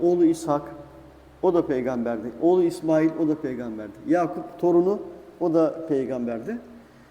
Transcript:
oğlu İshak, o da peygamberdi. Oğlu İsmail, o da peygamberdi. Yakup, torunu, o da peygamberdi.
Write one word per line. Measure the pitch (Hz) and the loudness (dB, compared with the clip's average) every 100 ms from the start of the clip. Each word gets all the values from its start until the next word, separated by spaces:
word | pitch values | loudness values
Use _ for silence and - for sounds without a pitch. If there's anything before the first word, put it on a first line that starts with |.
oğlu | 175 175 | 2 4
İshak, | 165 160 - 143 - - - - - - - - | 4 2 0 -2 -4 -16 -20 -20 -20 -20 -20 -2
o | 185 | 2
da | 170 160 | 2 2
peygamberdi. | 131 127 123 117 113 117 - | 0 -2 -2 -4 -4 -8 0
Oğlu | 165 185 | 2 4
İsmail, | 170 165 160 156 160 160 | 2 0 0 2 2 2
o | 156 | -2
da | |
peygamberdi. | 156 147 123 120 110 104 98 - | -2 -4 -6 -8 -10 -12 -8 0
Yakup, | 175 165 - - - | 0 0 -4 -12 -2
torunu, | 175 170 180 208 - - - - | 2 4 4 0 -6 -16 -16 -4
o | 170 | 0
da | 160 156 - - | 2 2 -2 -2
peygamberdi. | 139 123 127 120 117 139 240 - - - - - | -2 -2 -4 -4 -6 -8 -10 -12 -20 -20 -20 -20